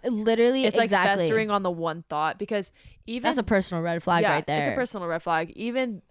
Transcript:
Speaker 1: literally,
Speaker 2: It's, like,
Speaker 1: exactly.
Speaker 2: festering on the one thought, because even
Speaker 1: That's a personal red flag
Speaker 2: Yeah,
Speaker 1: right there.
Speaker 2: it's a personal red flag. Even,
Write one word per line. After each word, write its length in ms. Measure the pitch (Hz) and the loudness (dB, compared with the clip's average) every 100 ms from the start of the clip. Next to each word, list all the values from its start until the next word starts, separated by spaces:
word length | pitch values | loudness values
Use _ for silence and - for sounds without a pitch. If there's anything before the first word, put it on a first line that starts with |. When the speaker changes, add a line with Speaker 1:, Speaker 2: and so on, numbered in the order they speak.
Speaker 1:
literally, 640 | 254 214 214 226 240 262 233 | -4 0 2 4 4 4 2
Speaker 2:
It's, 120 | 226 | 2
like, 80 | 220 | 2
Speaker 1:
exactly. 380 | 196 190 196 165 | 4 4 2 2
Speaker 2:
festering 240 | 220 214 | 0 0
on 140 | 202 | 0
the 80 | 190 | 0
one 320 | 170 165 165 - | -2 -4 -6 -6
thought, 300 | 151 156 - | -2 -2 -4
because 340 | 202 208 185 - - - - | -4 -4 -4 -12 -20 -20 -10
even 160 | 233 233 | -2 0
Speaker 1:
That's 100 | 254 | 0
a 40 | |
personal 380 | - 202 185 170 | 2 0 0 -4
red 220 | 170 170 | -4 -4
flag 180 | 185 175 | 0 2
Speaker 2:
Yeah, 120 | 202 151 | 4 2
Speaker 1:
right 100 | 156 | 0
there. 140 | 151 | -2
Speaker 2:
it's 80 | 143 | 0
a 80 | 117 | -2
personal 320 | 240 202 170 | -4 -6 -6
red 160 | 165 | -4
flag. 280 | 175 160 165 - | -2 -2 -2 -6
Even, 480 | 226 247 254 196 - | -4 -2 -4 -6 -6